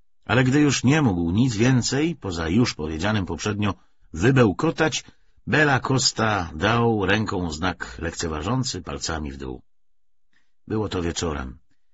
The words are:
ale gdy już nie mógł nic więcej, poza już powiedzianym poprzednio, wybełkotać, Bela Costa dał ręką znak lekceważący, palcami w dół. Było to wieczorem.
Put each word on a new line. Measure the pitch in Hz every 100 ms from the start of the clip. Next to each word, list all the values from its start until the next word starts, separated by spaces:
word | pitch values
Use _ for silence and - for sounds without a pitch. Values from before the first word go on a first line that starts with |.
| _ _
ale | - 113
gdy | 127 143
już | 147 123
nie | 117 156
mógł | 131 87 85
nic | 95 131 101
więcej, | 123 127 110 135 165 160
poza | 101 85 80
już | 98 120
powiedzianym | - 78 80 98 107 85
poprzednio, | 82 104 101 104 - _ _ -
wybełkotać, | 76 110 131 113 87 160 160 160 - - - _ _ -
Bela | 135 151 131
Costa | - 135 - - 110 104 82
dał | 78 101 117 117 107 92
ręką | 107 104 98 87
znak | 76 92 87 - -
lekceważący, | 85 - 82 78 87 131 120 87
palcami | 80 71 - 80 76
w | 67
dół. | 65 64 _ _ _ _ _ _ _ _ _ _ -
Było | 110 101
to | 92
wieczorem. | 85 - 87 71 65 64 _ _ _